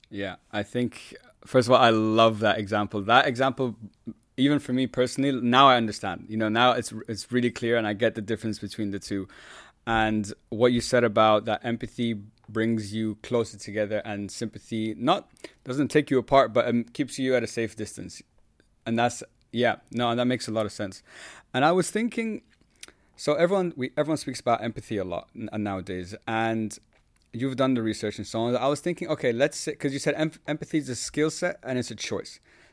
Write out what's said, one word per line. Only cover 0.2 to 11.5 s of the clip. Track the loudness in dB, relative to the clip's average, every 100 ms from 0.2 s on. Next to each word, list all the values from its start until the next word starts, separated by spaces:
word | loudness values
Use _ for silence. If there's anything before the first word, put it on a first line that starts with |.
| -6 -8 _
I | -6
think, | -4 -2 -2 -4 -18 -20 -20 _ 0
first | 4 6
of |
all, | 8
I | 8
love | 6 4 6 6 6
that | 2 0
example. | 0 0 0 -2
That | 4 4 4
example, | 2 0 0 -4 -6 -14 _ -16 -16 _ 0
even | 2 2
for | 0
me | -2 0
personally, | 0 0 0 0
now | 0 4 6 8
I | 6
understand. | 2 -4 -6 -8 -6
You | -2
know, | 0
now | 4 4
it's, | 4 -2 -8 -10
it's | -10 -4
really | 0 0
clear | -2 -2 0
and | 0
I |
get | 0 0 0
the |
difference | -4 -4 -4 -6
between | -8 -6 -6
the | -6
two. | -6 -6 -6 -14 -20 -20 -20 _ -2
And | 2 2 2 -2 -8 _
what | 2 4
you | 4
said | 2 2
about | 4 6 6 6
that | 2